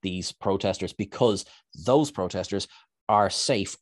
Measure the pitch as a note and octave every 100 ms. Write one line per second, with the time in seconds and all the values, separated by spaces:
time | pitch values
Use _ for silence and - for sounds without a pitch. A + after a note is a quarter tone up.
0 | F#2+ F#2 F2 - G#2 G2 G2 F#2 F2+ -
1 | G2+ - B2 G2 - - _ - E2+ C3+
2 | D3 - F2+ F#2+ F2+ G2+ - - _ _
3 | - G#2 G2+ - - A#2+ F#2+ -